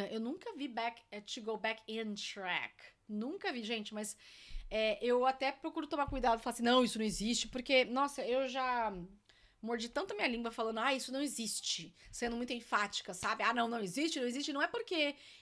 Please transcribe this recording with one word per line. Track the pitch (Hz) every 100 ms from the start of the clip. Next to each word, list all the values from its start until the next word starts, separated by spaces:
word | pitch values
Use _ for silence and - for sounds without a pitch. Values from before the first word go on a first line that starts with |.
| 196
Eu | 220
nunca | 226 359 466 359
vi | 277
back, | 226 233 233 -
eh, | 208
to | 208 -
go | 214 214
back | 220 220 -
in | 220 220
track. | 202 - - 185 165 107 - - - -
Nunca | 208 233 381 392
vi, | 254
gente, | 214 233 214
mas, | 214 214 - - - - - -
é, | 214 220 208
eu | 233 247 254
até | 262 269
procuro | 277 320 320 311
tomar | 320 277
cuidado, | 262 233 226
falar | 247 233
assim, |
"Não, | 233 254
isso | 247 220
não | 214
existe", | 180 208 240 -
porque, | 254 247 262 226
nossa, | 247 277 269 220
eu | 254 262
já | 254 254 247 220 190 180 - _ _ - _
mordi | 220 233 233
tanto | 294 381
a | 415
minha | 339
língua | 233 233
falando, | 220 220 220
"Ah, | 247
isso | 269 262
não | 262
existe", | 285 - 220 - - - 160 - -
sendo | - 240 233
muito | 247
enfática, | 247 233 220 202 - -
sabe? | 180 - 220
"Ah, | 208
não, | 240 233
não | 233
existe, | 196 180 320 320
não | 247
existe", | 247 294
não | 277
é | 320
porque | 466 453 349 285 285 - -